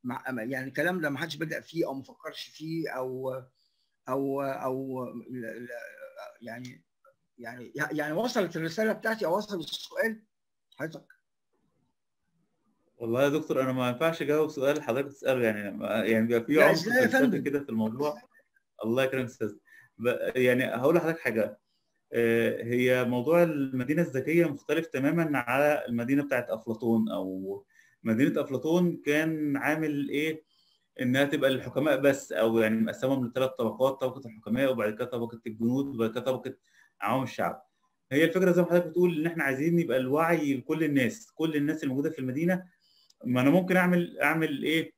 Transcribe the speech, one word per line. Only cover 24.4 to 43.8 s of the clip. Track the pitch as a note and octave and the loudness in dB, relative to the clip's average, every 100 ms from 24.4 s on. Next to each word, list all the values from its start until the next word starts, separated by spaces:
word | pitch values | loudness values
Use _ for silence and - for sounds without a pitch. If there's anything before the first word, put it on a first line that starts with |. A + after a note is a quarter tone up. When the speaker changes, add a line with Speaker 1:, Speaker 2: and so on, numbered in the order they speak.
| E3 | 2
Speaker 2:
مختلف | C#3 - D#3 D#3+ | 0 -2 -2 -2
تماما | C3+ C#3 E3+ D#3+ C#3 | 0 2 2 0 0
على | A#2+ C3 D3 D3 - | 0 2 4 2 -2
المدينة | A#2 A#2+ C#3 | -4 0 0
بتاعت | C#3+ B2+ A#2+ | 2 -2 -2
أفلاطون، | A2 - A2+ A#2 A2+ G#2+ | -6 -4 -2 2 2 2
أو | F#2+ F#2+ F#2 F#2+ G2 _ _ _ _ | -2 -4 -6 -8 -10 _ _ _ _
مدينة | A#2 A2 D3 D#3 | -2 2 2 2
أفلاطون | C#3 C3 D#3 F3 F3+ - - | -2 -4 0 2 2 0 0
كان | D3 D#3+ D#3+ D3+ C#3 | 0 0 -2 -2 -2
عامل | B2+ D#3 D#3 C#3+ C#3+ | 0 0 -2 -2 -2
إيه؟ | C#3+ D#3 D#3 _ _ _ _ _ - | -2 -2 -4 _ _ _ _ _ -4
إنها | B2+ C3 | 0 2
تبقى | C#3 D3 C3 | 2 4 2
للحكماء | C3 B2 C3 D3+ C3+ | 2 -2 -2 2 4
بس، | C#3 C3+ - | 4 2 -2
أو | - A2+ A2+ | 0 4 4
يعني | A2 A2 | 4 2
مقسمهم | A2 G#2 C3 C3+ A#2+ | 0 0 0 0 -2
لثلاث | B2+ C3 | 0 -2
طبقات، | - A2+ G#2 C3 C3+ | 0 -2 2 0 2
طبقة | C3 A#2+ A#2+ | -4 -4 -14
الحكماء، | - - A#2 C3+ | -16 -4 0 2
وبعد | A#2+ G#2+ | 2 0
كده | G#2+ A#2+ | -2 -6
طبقة | B2 A#2 A2+ - | -4 -6 -8 -12
الجنود، | A2 A#2 B2+ C#3 | -2 0 0 -2
وبعد | B2 A2+ | -2 -2
كده | A#2 | -2
طبقة | A#2+ B2+ B2 - _ _ _ _ | -2 -4 -6 -12 _ _ _ _
عوام | G2+ B2+ | -2 0
الشعب. | A#2+ - F2+ - _ _ _ _ _ | -2 -2 -2 -2 _ _ _ _ _
هي | C#3 | 2
الفكرة | D#3+ F#3 F#3 | 4 4 4
زي | F3 | 4
ما | F3 | 4
حضرتك | F3 E3+ | 4 2
بتقول، | F3 F3+ E3 | 2 2 2
إن | E3 | -2
إحنا | E3 | -2
عايزين | C#3 C3 D#3 E3+ | -2 0 2 2
يبقى | D3 B2+ | 2 0
الوعي | B2+ C#3+ E3 E3+ D3 C#3 | 2 2 2 2 2 -2
لكل | - D#3+ | -2 -2
الناس، | D#3 C#3 A#2+ - - _ | 2 2 2 -2 -16 _
كل | D#3+ D3+ | -2 0
الناس | C#3+ D#3 | -2 -2
اللي | C#3+ | -2
موجودة | B2+ D3+ | -2 -4
في | D3+ | -4
المدينة. | C3 B2+ F3 F#3 - _ _ _ _ _ A#2+ | -6 -2 0 0 -4 _ _ _ _ _ 0
ما | B2 | 4
أنا | C#3 | 6
ممكن | F3 F3+ | 4 4
أعمل، | F#3 | 4